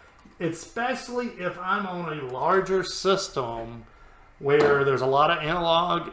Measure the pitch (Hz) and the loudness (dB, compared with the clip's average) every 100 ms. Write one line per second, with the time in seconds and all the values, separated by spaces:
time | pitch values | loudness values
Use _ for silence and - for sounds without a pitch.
0 | - - - - 170 165 - 226 247 247 | -20 -20 -20 -6 -6 -6 -10 -6 -4 -4
1 | - 247 240 - 180 180 180 208 190 180 | -6 -6 -6 -6 -8 -6 -2 -2 -2 -6
2 | 165 151 127 127 151 190 185 190 - - | -6 -8 -8 -2 2 2 2 -2 -2 -2
3 | 190 185 - 147 120 117 117 117 110 - | 0 0 0 -4 -4 -6 -10 -12 -18 -20
4 | - - - _ 139 147 147 143 139 127 | -20 -20 -20 _ 2 4 6 4 4 2
5 | 131 139 156 165 151 175 170 165 175 170 | 2 4 4 2 -2 0 2 2 2 -2
6 | 160 | -4